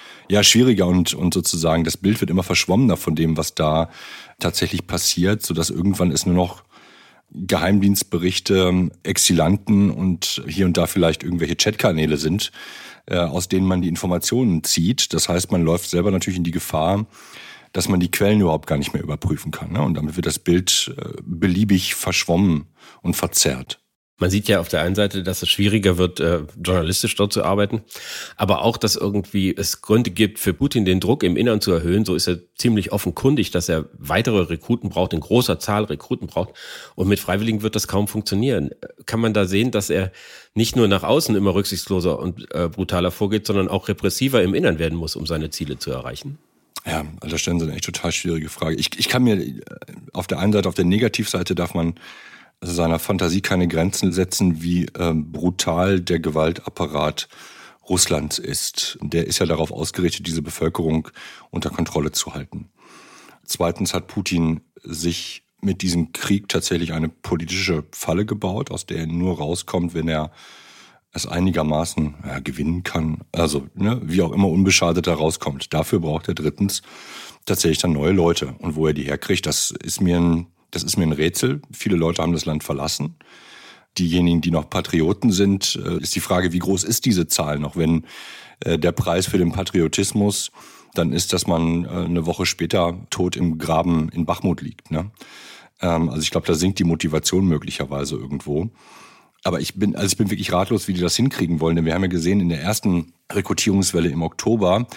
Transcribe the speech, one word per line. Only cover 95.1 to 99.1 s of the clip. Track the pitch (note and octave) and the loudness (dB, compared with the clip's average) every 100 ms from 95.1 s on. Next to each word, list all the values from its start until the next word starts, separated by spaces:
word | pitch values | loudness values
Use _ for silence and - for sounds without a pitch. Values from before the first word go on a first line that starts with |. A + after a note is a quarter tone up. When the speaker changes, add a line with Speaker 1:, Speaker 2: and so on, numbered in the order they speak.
| - - - - - - - | -12 -20 -20 -20 -20 -20 -4
Speaker 1:
Ähm, | F2+ E2 E2 | 0 2 0
also | D#2 | 0
ich | D2+ | -2
glaub, | F2 | -2
da | - | 0
sinkt | D#2+ F#2 F#2+ | 2 2 2
die | |
Motivation | E2+ D#2+ D#2+ D2+ - F#2 F#2+ | 2 2 0 0 2 2 2
möglicherweise | D2+ - - C#2 C#2+ C#2+ C#2 | 2 -2 -8 -6 -6 -6 -6
irgendwo. | C2+ C#2 D2 D2 A2 - - - - | -8 -8 -4 -4 -4 -8 -20 -20 -20